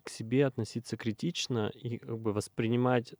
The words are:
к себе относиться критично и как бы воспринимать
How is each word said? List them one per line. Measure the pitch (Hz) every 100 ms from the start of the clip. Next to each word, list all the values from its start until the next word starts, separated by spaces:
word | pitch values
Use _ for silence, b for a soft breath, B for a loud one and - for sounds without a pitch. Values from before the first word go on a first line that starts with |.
к | -
себе | - 113 131 139
относиться | 123 107 120 - 113
критично | 117 104 165 - - 120 104
и | - 117 117
как | - 113
бы | 110
воспринимать | 101 - - 113 120 127 123 117 -